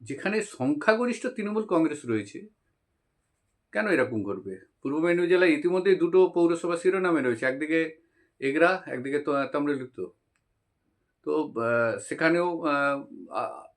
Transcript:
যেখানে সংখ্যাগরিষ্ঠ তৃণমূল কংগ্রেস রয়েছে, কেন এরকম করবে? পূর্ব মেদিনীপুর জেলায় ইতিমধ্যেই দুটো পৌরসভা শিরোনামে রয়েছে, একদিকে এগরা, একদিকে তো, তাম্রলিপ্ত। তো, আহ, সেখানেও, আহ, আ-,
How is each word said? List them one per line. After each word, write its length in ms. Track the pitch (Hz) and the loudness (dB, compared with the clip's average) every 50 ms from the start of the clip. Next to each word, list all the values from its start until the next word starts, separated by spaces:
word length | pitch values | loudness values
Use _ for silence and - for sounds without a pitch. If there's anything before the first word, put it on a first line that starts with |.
যেখানে 400 | 110 - 135 - - 190 214 220 | -12 -10 -8 -6 -4 -2 -2 -2
সংখ্যাগরিষ্ঠ 840 | - - - - 127 139 147 294 - 220 220 226 247 247 226 - - | -2 -4 -6 -2 -2 0 0 2 2 2 2 2 2 -2 -4 -4 -6
তৃণমূল 360 | 247 247 220 202 208 208 220 214 | -6 -6 -6 -6 -4 -4 -4 -2
কংগ্রেস 420 | - 175 165 160 151 147 - - | 0 2 2 2 0 -2 -6 -4
রয়েছে, 420 | 120 110 107 101 - - - 208 - _ _ _ _ _ _ _ _ _ _ _ _ _ _ _ _ _ _ _ _ _ _ _ _ | -4 -2 -2 -4 -6 -12 -16 -18 -18 _ _ _ _ _ _ _ _ _ _ _ _ _ _ _ _ _ _ _ _ _ _ _ _
কেন 160 | - 208 214 | -4 -2 0
এরকম 360 | 202 170 131 123 120 117 107 95 | 2 2 2 2 0 -2 -4 -4
করবে? 340 | 101 98 95 90 95 95 95 - _ _ _ - | -4 -6 -6 -8 -10 -12 -12 -16 _ _ _ -6
পূর্ব 160 | 135 143 156 | -4 -2 0
মেদিনীপুর 300 | 165 175 175 175 175 170 | 2 2 2 2 4 4
জেলায় 220 | 185 185 185 170 | 4 6 6 4
ইতিমধ্যেই 440 | 151 147 160 175 180 185 180 196 190 | 4 4 2 0 0 2 4 4 4
দুটো 320 | 156 170 170 180 185 185 | 4 4 4 6 6 6
পৌরসভা 500 | 175 - 175 170 170 170 165 - 170 170 | 6 4 4 4 4 2 0 -2 -2 -2
শিরোনামে 440 | 170 - 185 190 190 180 175 165 143 | 0 2 2 2 2 2 2 2 2
রয়েছে, 240 | 127 123 120 113 131 | 2 0 0 0 0
একদিকে 520 | 131 131 143 156 151 160 165 160 156 - - _ _ _ _ _ _ _ - | -2 -2 -2 -2 0 0 0 0 -2 -6 -14 _ _ _ _ _ _ _ -6
এগরা, 440 | 135 135 139 156 165 180 185 180 - | -4 -2 2 4 4 4 4 0 -4
একদিকে 340 | 135 - 123 127 135 143 147 | -8 -8 -6 -4 -2 -2 -2
তো, 260 | 147 156 143 139 135 | 0 0 -2 -2 -2
তাম্রলিপ্ত। 600 | 127 - 147 147 147 143 127 127 123 _ - 92 - - _ _ _ _ _ _ _ _ _ _ _ _ _ _ _ _ _ _ _ _ _ - | -2 -2 -2 -2 -2 -2 -4 -6 -10 _ -10 -12 -12 -12 _ _ _ _ _ _ _ _ _ _ _ _ _ _ _ _ _ _ _ _ _ -6
তো, 200 | 151 151 156 151 | -2 -2 -2 -2
আহ, 560 | 147 - 117 117 117 117 117 117 113 101 - | -4 -4 -4 -2 0 0 2 0 0 -2 -4
সেখানেও, 680 | - - - - 156 165 170 175 175 180 170 160 165 | -6 -8 -4 0 0 2 2 2 0 -2 -4 -4 -4
আহ, 380 | 147 143 143 139 143 139 139 156 - - 92 85 78 | -2 -2 0 0 0 -2 -4 -6 -12 -18 -20 -16 -10
আ-, 380 | - 117 117 - - - - - _ | -6 -6 -6 -6 -8 -12 -18 -20 _